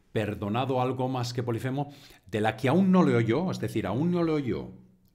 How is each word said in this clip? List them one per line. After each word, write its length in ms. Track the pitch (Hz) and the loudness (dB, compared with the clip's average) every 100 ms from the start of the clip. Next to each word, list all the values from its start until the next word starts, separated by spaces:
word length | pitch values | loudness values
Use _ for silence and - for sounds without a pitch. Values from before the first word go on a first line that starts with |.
| _ | _
"perdonado 680 | - 107 90 101 110 131 131 | -4 -4 -4 -4 -4 -2 0
algo 260 | 127 127 131 | -2 -2 -4
más 240 | 131 120 | -4 -6
que 100 | - | -4
Polifemo, 500 | 120 113 131 135 143 - - - - | -4 -4 -4 -4 -6 -10 -20 -20 -6
de 140 | 110 | -2
la 160 | 110 117 | 0 0
que 120 | 131 | 2
aún 240 | 160 196 | 4 6
no 120 | 185 | 6
le 120 | 156 120 | 6 4
oyó", 340 | 113 120 185 | 4 2 0
es 80 | - | -4
decir, 280 | 110 113 92 | -4 -4 -2
aún 240 | 107 170 | -2 0
no 120 | 175 | 0
le 100 | 165 | 0
oyó, 380 | 156 127 87 - - - _ _ | 0 -2 -4 -6 -14 -20 _ _